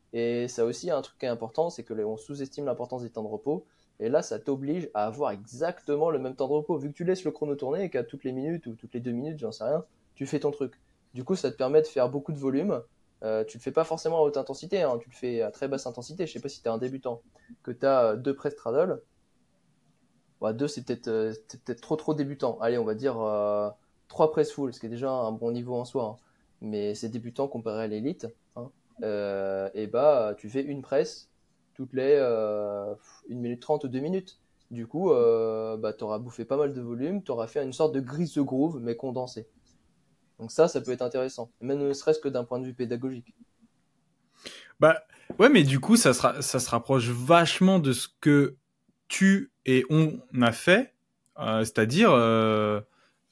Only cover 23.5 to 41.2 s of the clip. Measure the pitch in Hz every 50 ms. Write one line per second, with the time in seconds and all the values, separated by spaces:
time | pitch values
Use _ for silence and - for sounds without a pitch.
23.5 | 104 104 104 104 - - _ _ _ _ _ _ - - 160 156 156 160 147 151
24.5 | - 147 139 127 117 - - 110 117 117 135 135 131 127 117 110 110 107 117 117
25.5 | 120 123 120 123 123 120 120 - - 135 117 107 113 - _ _ _ _ _ _
26.5 | _ _ - 107 107 104 104 104 104 - 120 113 117 120 117 117 117 - 135 139
27.5 | 135 120 113 117 104 110 113 107 107 107 113 147 185 - - 113 - _ _ _
28.5 | _ 120 120 123 - _ _ _ _ - - 110 104 104 101 101 98 98 98 98
29.5 | 98 95 98 98 - 107 107 104 113 120 139 151 147 123 110 107 101 - - 107
30.5 | 117 135 135 143 139 139 131 - 135 147 175 156 - - - _ _ _ _ _
31.5 | _ _ _ _ _ - 131 127 131 131 131 139 147 143 135 123 117 110 107 107
32.5 | 104 104 104 104 101 101 101 104 104 - _ - - _ _ - 120 123 120 120
33.5 | 120 120 - - 151 147 147 127 120 131 139 160 190 190 185 - - _ _ _
34.5 | _ _ _ _ 120 117 113 113 - 160 190 180 143 123 117 117 117 113 113 113
35.5 | 110 110 110 113 110 110 110 107 107 - 113 107 107 110 123 120 - - 113 117
36.5 | 135 143 151 139 135 127 120 117 120 120 135 165 196 202 185 - 127 117 113 117
37.5 | - 135 135 131 127 - 160 156 147 135 131 123 143 156 175 151 - 151 139 135
38.5 | 127 131 143 170 156 127 117 117 117 - - 131 120 127 127 123 - 110 113 -
39.5 | _ _ _ _ _ _ _ _ _ _ _ _ _ _ _ _ _ - 113 113
40.5 | - - 160 170 - 131 123 127 123 120 127 120 - 131